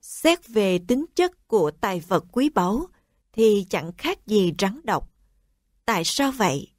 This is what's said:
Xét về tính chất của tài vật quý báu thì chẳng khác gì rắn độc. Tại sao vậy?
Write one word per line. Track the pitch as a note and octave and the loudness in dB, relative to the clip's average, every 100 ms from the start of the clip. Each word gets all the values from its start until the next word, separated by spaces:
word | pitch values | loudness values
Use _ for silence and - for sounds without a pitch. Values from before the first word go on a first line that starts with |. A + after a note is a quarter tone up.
Xét | - - D#4+ E4+ - | -16 0 0 0 -2
về | A3+ G3 F3+ | 0 0 0
tính | F3+ B3 E4 | 0 -2 -2
chất | - F4+ - _ | 0 -2 -2 _
của | A3 D3+ | 0 0
tài | D3+ G#3+ F3+ | -2 -4 -4
vật | D#3 F3 - | -2 -2 -2
quý | - C#4+ | -2 0
báu | B3+ F3+ A3 E4 _ _ _ _ | 0 0 -2 -6 _ _ _ _
thì | - A3 G#3 F3+ | 2 4 4 0
chẳng | F#3 E3 | -6 -6
khác | F3 D4+ - - | -8 -6 -6 0
gì | G#3 F3+ D#3 | 2 2 0
rắn | G3 B3 | -2 -2
độc. | E4 E3+ - _ _ _ _ _ _ _ | -4 -4 -4 _ _ _ _ _ _ _
Tại | - G#3 | -4 -2
sao | E3 - C#4 | -2 -2 -2
vậy? | C4 G3 C#3 - | 0 0 0 -8